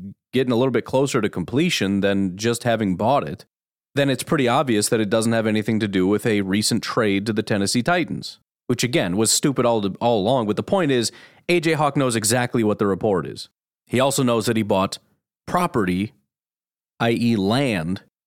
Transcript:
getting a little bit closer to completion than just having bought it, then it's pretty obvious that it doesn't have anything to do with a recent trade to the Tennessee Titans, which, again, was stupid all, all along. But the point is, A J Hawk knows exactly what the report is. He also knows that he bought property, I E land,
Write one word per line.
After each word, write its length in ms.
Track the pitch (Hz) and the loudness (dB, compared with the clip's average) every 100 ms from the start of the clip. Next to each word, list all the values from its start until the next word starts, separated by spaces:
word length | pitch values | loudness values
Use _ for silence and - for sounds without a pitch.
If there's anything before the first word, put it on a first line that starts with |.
| 98 - _ | -14 -18 _
getting 180 | 127 123 | -2 2
a 40 | 117 | 2
little 160 | 135 | 2
bit 140 | 117 - | 0 0
closer 360 | 131 139 127 | 0 0 0
to 80 | 101 | -2
completion 720 | 92 82 127 175 - 98 101 | -4 -2 0 0 0 0 2
than 340 | 98 98 95 90 | 2 0 -2 -2
just 260 | 117 117 | -2 0
having 320 | 120 113 101 90 | 0 0 0 0
bought 320 | 107 139 80 | 0 0 -2
it, 180 | 87 - _ _ _ _ | -10 -16 _ _ _ _
then 160 | 139 139 | -2 0
it's 140 | 127 | -2
pretty 240 | - 160 117 | -2 0 2
obvious 400 | 131 139 104 - | 2 2 0 2
that 140 | 113 | 0
it 80 | 104 | 2
doesn't 240 | 113 113 | 0 2
have 120 | 113 110 | 0 0
anything 320 | 107 104 110 | 0 0 -2
to 80 | 107 | 0
do 220 | 95 92 | 0 2
with 180 | 104 120 | 2 2
a 140 | 104 | 0
recent 420 | 95 101 107 113 | 0 0 0 -2
trade 440 | - - 107 98 104 | -2 -2 0 0 -2
to 80 | |
the 100 | 107 | -4
Tennessee 400 | 104 104 101 123 | -2 -2 0 0
Titans, 560 | 123 180 - 78 - - _ _ - | 0 0 -2 -6 -10 -18 _ _ -4
which, 180 | 123 117 | -2 0
again, 320 | 160 98 95 | 0 0 0
was 120 | 110 | 0
stupid 360 | - 151 131 120 | 2 0 2 2
all, 200 | 117 101 - | 2 -2 -2
all 220 | 120 113 | 0 2
along. 260 | 98 135 104 | 2 0 0
But 80 | 98 | -4
the 80 | |
point 280 | - 196 151 | 0 0 2
is, 200 | 127 110 - - - - | 0 -2 -6 -20 -12 -2
A 100 | 175 | 0
J 140 | 160 | 2
Hawk 240 | 151 147 143 | 0 0 0
knows 180 | 127 113 | 0 0
exactly 480 | 104 123 123 123 | 0 0 0 0
what 160 | 104 101 | 0 2
the 80 | 101 | 0
report 400 | 92 110 92 69 | 0 0 -2 -4
is. 220 | - - _ _ _ _ | -12 -18 _ _ _ _
He 120 | 120 | 0
also 240 | 135 139 | 2 2
knows 220 | 123 117 104 | 2 2 0
that 100 | 113 | -2
he 80 | |
bought 340 | 104 98 95 - _ _ _ _ - | 0 0 0 -4 _ _ _ _ -4
property, 680 | 180 175 120 92 90 107 - _ _ _ _ _ _ _ - | -2 0 0 0 -2 -4 -10 _ _ _ _ _ _ _ -2
I 100 | 117 | 0
E 240 | 117 117 110 | 2 2 2
land, 680 | 95 127 139 95 82 92 - _ | 2 0 0 -2 -4 -8 -12 _